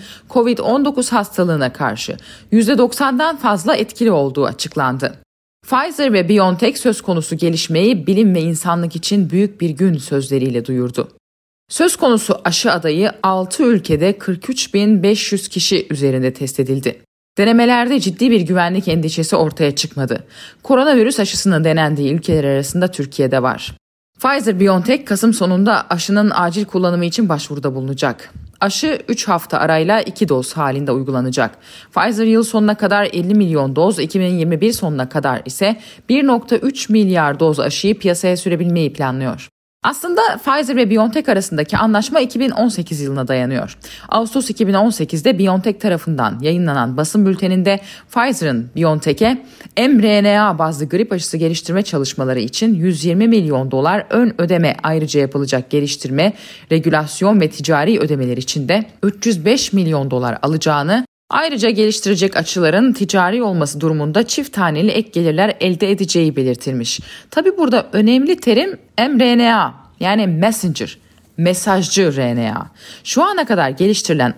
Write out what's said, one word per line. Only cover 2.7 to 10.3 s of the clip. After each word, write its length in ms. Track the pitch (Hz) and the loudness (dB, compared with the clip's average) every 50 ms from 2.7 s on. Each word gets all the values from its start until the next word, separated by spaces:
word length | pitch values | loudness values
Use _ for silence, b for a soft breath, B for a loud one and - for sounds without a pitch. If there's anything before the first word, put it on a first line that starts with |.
| 285 220 | 2 2
doksandan 600 | 247 240 240 - 285 269 262 247 302 320 330 277 | 2 0 0 0 -2 0 0 0 0 0 -2 -2
fazla 380 | - 240 208 190 160 226 311 | -2 0 0 0 0 0 0
etkili 360 | - 214 220 - - 233 226 | 0 0 -4 -4 -2 0 2
olduğu 340 | 196 156 139 139 131 143 139 | 2 2 2 0 0 0 -2
açıklandı. 680 | 113 117 - - 160 - 156 139 127 127 135 135 131 - - _ _ _ _ _ _ _ _ _ - | -2 -2 -6 -10 -8 -4 -2 -2 -2 -2 -2 -4 -6 -8 -8 _ _ _ _ _ _ _ _ _ -2
Pfizer 440 | 262 254 285 349 311 - 294 269 214 | -2 0 0 -2 -2 -2 0 2 2
ve 160 | 190 180 170 | 2 2 4
BioNTech 480 | 208 208 190 185 180 165 240 220 285 - | 4 4 4 2 2 2 0 0 0 0
söz 240 | - 240 214 - | -2 -2 -2 -2
konusu 360 | - - 180 165 156 - 165 156 | -2 -2 -2 -2 -2 -4 -4 -2
gelişmeyi 720 | - 170 160 160 - - 160 156 185 220 254 185 143 - | 0 0 0 -2 -2 -2 0 2 2 2 2 2 0 0
"bilim 280 | 196 190 226 202 185 | 2 4 4 4 4
ve 60 | 175 | 2
insanlık 540 | 160 170 165 151 - 180 170 175 170 170 - | 0 -2 -2 -4 -2 -2 -2 -2 -2 -4 -6
için 340 | 165 - - 202 202 190 151 | -6 -4 -2 0 0 0 2
büyük 320 | 160 180 202 202 202 - | 2 0 0 0 -2 -4
bir 80 | 175 170 | -4 -4
gün" 280 | 151 135 185 190 165 143 | -2 0 0 0 0 -2
sözleriyle 680 | 127 - 147 139 135 131 | -4 -4 -4 -4 -2 0